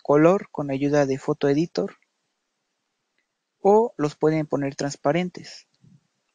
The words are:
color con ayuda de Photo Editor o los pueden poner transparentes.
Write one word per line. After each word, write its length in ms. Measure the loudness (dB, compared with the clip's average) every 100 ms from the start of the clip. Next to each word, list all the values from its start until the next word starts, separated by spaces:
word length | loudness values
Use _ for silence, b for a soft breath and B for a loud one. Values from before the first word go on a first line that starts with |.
color 460 | 0 4 4 2 -4
con 180 | -10 -6
ayuda 360 | -4 0 0 0
de 120 | -2
Photo 300 | -6 -2 0
Editor 480 | 0 -2 -6 -8 -12 _ _ _ _ _ _ _ _ _ _ _ _ _ _ _ _
o 320 | 2 4 2 -4
los 220 | -6 0
pueden 280 | 0 0 -2
poner 300 | -4 -4 -6
transparentes. 920 | -8 -4 -2 -2 -4 -10 -20 -20 _ _ _ _ _ _ _